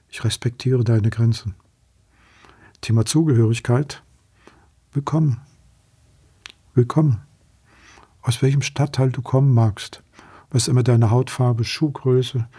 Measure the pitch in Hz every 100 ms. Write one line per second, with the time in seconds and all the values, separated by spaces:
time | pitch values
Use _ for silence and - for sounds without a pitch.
0 | _ - 110 - 120 - 131 127 117 113
1 | 110 113 117 113 101 - _ _ _ _
2 | _ _ _ _ - _ - _ - 113
3 | 110 156 160 117 113 117 - 123 147 -
4 | _ _ _ _ - _ _ _ _ 143
5 | 143 156 156 113 - _ _ _ _ _
6 | _ _ _ _ - - _ 127 120 156
7 | 151 107 - _ _ _ _ _ _ -
8 | - _ - - 135 143 - - 139 -
9 | 131 123 120 135 139 117 113 - - -
10 | _ _ - - - 123 - 127 120 117
11 | 113 120 127 - 123 117 113 - 156 139
12 | 131 127 123 127 117